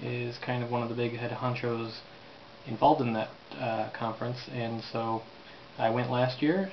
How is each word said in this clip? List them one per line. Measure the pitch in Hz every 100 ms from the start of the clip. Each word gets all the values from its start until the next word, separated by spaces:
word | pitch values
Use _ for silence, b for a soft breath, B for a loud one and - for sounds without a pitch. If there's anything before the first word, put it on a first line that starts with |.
is | 123 123 120 120
kind | - 123
of | 120
one | 120
of | 117
the |
big | 117 117 113
head | 117
honchos | 113 123 120 120 117 113 - - B B B B - -
involved | 110 139 151
in | 120
that, | 110 - - - -
uh, | 123 110 110
conference, | - 113 110 120 127 -
and | 127 113 113 -
so | 117 113 110 - - B B B -
I | 113
went | 123 123
last | 123 127 -
year, | 147 185 190